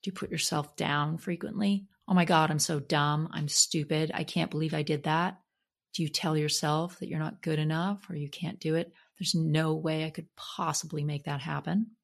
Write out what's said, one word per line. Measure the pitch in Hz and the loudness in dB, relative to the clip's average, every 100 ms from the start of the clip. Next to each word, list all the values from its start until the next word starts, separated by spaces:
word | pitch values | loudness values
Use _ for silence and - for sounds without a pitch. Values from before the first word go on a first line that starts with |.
Do | - | -6
you | |
put | 185 - | -6 -6
yourself | 156 - 156 143 - | -2 0 0 -2 -2
down | 151 143 147 160 | 0 2 0 -2
frequently? | - 175 - 196 202 202 196 _ - | -4 -6 -4 0 2 2 -2 _ 2
"Oh | |
my | 185 | 4
God, | 170 165 156 | 6 6 4
I'm | 151 | 2
so | - 156 | 0 -2
dumb. | 135 156 147 151 160 | 0 2 4 2 -2
I'm | - 147 | -4 -2
stupid. | - - 165 147 156 156 | 2 2 2 0 0 0
I | - | -2
can't | 156 - 170 | -2 -2 -2
believe | 147 156 | 0 -2
I | 151 | -2
did | 147 151 | 0 0
that." | 156 156 180 190 _ _ _ _ _ | 2 2 2 -4 _ _ _ _ _
Do | - | -4
you | 156 | -2
tell | - 170 156 | 0 0 2
yourself | 151 - 156 151 170 - | 2 0 2 2 0 -6
that | - | -6
you're | 156 | -4
not | 156 - | -4 -4
good | - 156 | -2 0
enough | 156 160 185 202 - | 2 0 0 -4 -6
or | 170 | -8
you | 147 | -8
can't | - 151 - | -6 -8 -6
do | 160 | -2
it? | 160 170 - _ _ | 0 -2 -10 _ _
"There's | 170 165 | -2 0
no | 160 156 160 156 | 2 2 2 0
way | 160 156 | 0 -2
I | 156 | -2
could | 156 160 | -6 -12
possibly | - - - 165 151 160 156 | -14 -14 -4 -2 -2 -4 -4
make | 147 147 | -2 -4
that | - 143 | -4 -6
happen." | 151 143 147 180 226 - | -4 -4 0 0 0 -6